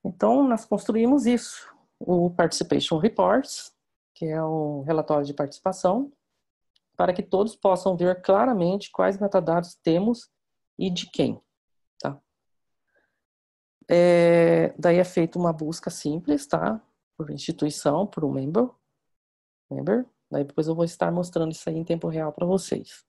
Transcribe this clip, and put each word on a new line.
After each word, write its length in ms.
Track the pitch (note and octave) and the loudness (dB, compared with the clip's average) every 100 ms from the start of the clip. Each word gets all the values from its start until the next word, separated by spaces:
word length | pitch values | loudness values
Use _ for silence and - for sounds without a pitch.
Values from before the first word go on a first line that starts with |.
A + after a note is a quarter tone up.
Então, 400 | G3 - G#3 B3+ C#4 | -8 0 2 4 2
nós 160 | A3+ | 0
construímos 600 | - G3+ - A3 A#3 C#4+ A#3 | -2 -4 0 0 4 4 2
isso, 440 | A#3+ - - - _ _ _ | 0 -2 -16 -20 _ _ _
o 300 | - F3+ F3 | -2 0 2
Participation 680 | F3 E3 - - C#3+ - D#3+ | 0 0 0 0 0 0 0
Reports, 800 | G3+ - F#3 A#3 C#4 - - _ _ _ _ | 0 2 2 2 0 -12 -16 _ _ _ _
que 100 | _ | _
é 180 | D#3+ D#3+ | -6 -4
o 380 | D#3+ D#3+ D3+ C#3+ | -4 -4 -4 -6
relatório 460 | C#3 D#3 D3+ D3+ C#3+ | -2 -2 0 -2 -2
de 80 | |
participação, 760 | C#3+ C#3 - F#3+ F#3 F3+ G#3 C#4+ _ _ _ _ _ _ _ _ - | -6 -8 -4 -6 0 0 0 -4 _ _ _ _ _ _ _ _ -2
para 160 | F3+ | 0
que 100 | F3+ | 0
todos 320 | F#3 F#3+ A3+ | -2 0 0
possam 400 | - G3 F3+ F#3+ | 0 0 2 0
ver 280 | F3+ F3+ F3+ | 0 0 0
claramente 680 | - G3 B3+ A3 F3 G3 - | 2 4 4 2 0 -2 -6
quais 280 | - F#3 G3 | -2 0 0
metadados 560 | G3+ F#3+ E3 E3+ E3+ | 0 0 2 -2 -2
temos 560 | - - E3 G#3+ A#3 - _ _ _ _ - | -6 0 2 0 -2 -8 _ _ _ _ -6
e 100 | F#3 | -4
de 160 | F3+ - | -4 -6
quem, 280 | - C3 - _ _ _ _ _ _ | -2 -2 -2 _ _ _ _ _ _
tá? 180 | C#3+ C#3 _ _ _ _ _ _ _ _ _ _ _ _ _ _ _ _ - | -10 -10 _ _ _ _ _ _ _ _ _ _ _ _ _ _ _ _ 0
É, 840 | F3 F3 F3 E3+ E3+ E3+ E3+ E3 - | 4 6 6 6 6 6 4 2 0
daí 180 | E3+ F3 | 2 4
é 80 | |
feita 340 | F3+ - E3 F3 | 2 0 0 0
uma 140 | F3 | -2
busca 380 | D#3+ D3+ E3+ - | -2 -6 -8 -10
simples, 560 | - D3 D#3 F3 D4 - | -6 -6 -4 -2 -2 -2
tá? 340 | D#3+ - A3 _ _ _ | -2 -2 -4 _ _ _
Por 160 | _ D3+ | _ -12
instituição, 760 | C#3 - D#3 D3 D3 D3+ D3+ G#3 | -10 -10 -4 -4 -2 -2 -2 -4
por 180 | - | -4
um 80 | D3 | -4
member, 380 | C3+ C3+ F#3 B3 _ _ _ _ _ _ _ _ _ _ | -4 -2 0 -2 _ _ _ _ _ _ _ _ _ _
member. 360 | C3+ D3 A3+ B3+ _ _ | -8 -2 -2 -2 _ _
Daí 140 | C#3+ | -6
depois 240 | C#3+ - D#3 | -4 -4 -4
eu 60 | |
vou 100 | E3 | -2
estar 260 | E3+ - F3 | -2 -2 -2
mostrando 420 | E3+ F3 F3 D#3+ | -2 -4 -4 -4
isso 140 | D#3+ - | -6 -6
aí 40 | D#3+ | -6
em 40 | |
tempo 240 | E3 E3+ E3+ | -4 -4 -4
real 240 | D#3+ D#3 | -4 -6
pra 140 | - | -4
vocês. 580 | F3 F#3+ - - - - | -2 -2 -2 -8 -8 -20